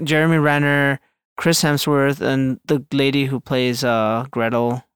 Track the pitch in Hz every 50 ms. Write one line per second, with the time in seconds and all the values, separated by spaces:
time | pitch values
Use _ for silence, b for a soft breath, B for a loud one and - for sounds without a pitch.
0 | 170 143 156 151 160 165 165 156 147 151 147 147 147 143 143 143 139 139 135 -
1 | - _ _ _ _ _ _ - - 170 165 - 165 151 147 139 - 151 147 139
2 | 139 143 139 - 104 127 131 135 135 131 127 - _ - 151 131 135 - 139 139
3 | 139 139 135 143 135 131 135 117 - - 139 127 127 123 120 120 127 123 117 113
4 | 110 107 113 117 127 - - 120 113 117 120 120 120 120 123 127 - _ _